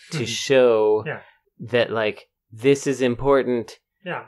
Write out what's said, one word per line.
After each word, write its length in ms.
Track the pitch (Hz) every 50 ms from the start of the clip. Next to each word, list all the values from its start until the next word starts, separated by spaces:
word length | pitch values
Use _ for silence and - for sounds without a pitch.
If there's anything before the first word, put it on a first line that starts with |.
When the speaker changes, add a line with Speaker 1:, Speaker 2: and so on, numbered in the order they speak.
| - - -
Speaker 1:
to 60 | 151
Speaker 2:
Mm-hmm. 60 | 117
Speaker 1:
show 760 | 107 113 - - - 135 131 127 120 113 110 110 107 107 107 107
Speaker 2:
Yeah. 140 | 151 123 101 - _ _ _ _ _ _ -
Speaker 1:
that, 300 | - 110 123 120 113 -
like, 380 | 107 113 110 104 101 - - _ _ _ _ _ 110
this 340 | 107 117 135 143 139 -
is 140 | 147 131 120 131
important 760 | 123 120 117 131 139 139 135 113 123 123 117 107 - - _ _ _ _ _ -
Speaker 2:
Yeah. 200 | 180 160 123 -